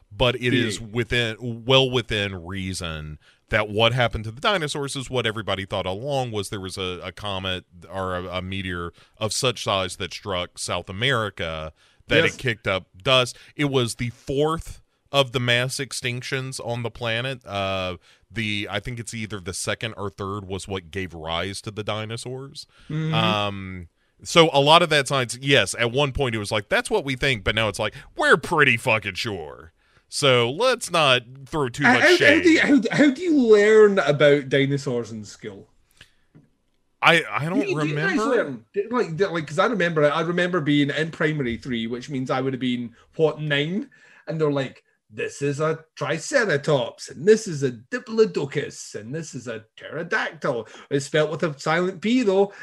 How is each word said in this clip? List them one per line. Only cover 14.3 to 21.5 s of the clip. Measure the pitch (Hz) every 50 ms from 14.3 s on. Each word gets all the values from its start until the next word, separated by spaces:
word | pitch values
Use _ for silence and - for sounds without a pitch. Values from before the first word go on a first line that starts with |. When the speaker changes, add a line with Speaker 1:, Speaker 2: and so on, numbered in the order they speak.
| 143 135 147 156 160 165 - - - - - _ _ _ _ _
Speaker 1:
of | - 143 135 120 117
the | 131
mass | 123 120 120 120 123 135 - -
extinctions | 139 117 - - - 127 120 123 - - 143 131 131 131 131 - -
on | 117 117 120 117
the | 113
planet. | - - 123 117 113 117 120 135 135 131 -
Uh, | - 101 101 98 95 95 95 92 92 90 87 - _ _ _ _ _
the, | 95 117 113 107 104 104 104 90
I | 95 104
think | - 127 123 117
it's | 110 - -
either | 117 110 98 - 98
the | 87 - -
second | - - 113 104 - - 110 107
or | - 101 101
third | - - 101 95 98 104 95
was | 90 98 92 - -
what | 98 95 87 78 73
gave | 98 95 87 80
rise | 82 78 80 82 85 90 98